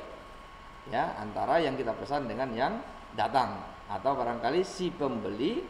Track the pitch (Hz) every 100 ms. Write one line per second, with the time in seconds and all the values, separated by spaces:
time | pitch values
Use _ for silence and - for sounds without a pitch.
0 | - - - - - - - - - 117
1 | 156 - 107 95 107 165 147 131 117 107
2 | 104 147 120 110 131 113 147 226 - -
3 | - 110 110 131 110 98 - - - 98
4 | 135 131 120 117 117 170 190 - 180 -
5 | 139 117 98 104 156 269